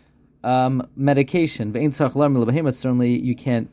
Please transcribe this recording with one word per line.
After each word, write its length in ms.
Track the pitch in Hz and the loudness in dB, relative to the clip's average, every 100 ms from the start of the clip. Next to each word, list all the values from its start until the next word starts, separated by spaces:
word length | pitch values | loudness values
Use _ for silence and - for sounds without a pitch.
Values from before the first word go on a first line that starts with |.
| _ _ _ _ | _ _ _ _
um, 420 | 120 127 127 131 - | -2 0 2 0 -4
medication. 760 | - 139 139 135 180 160 - 107 | -2 0 2 2 0 -2 -2 -6
Ve'ein 160 | 110 147 | -2 -2
tzarich 260 | 139 139 | 0 -2
lamar 300 | 139 147 131 | 2 2 2
lebehema, 280 | 117 143 151 | 2 0 0
certainly 460 | 123 131 123 123 123 | -2 -2 0 2 0
you 160 | 127 | -2
can't 340 | 120 131 117 - | -4 -2 -4 -4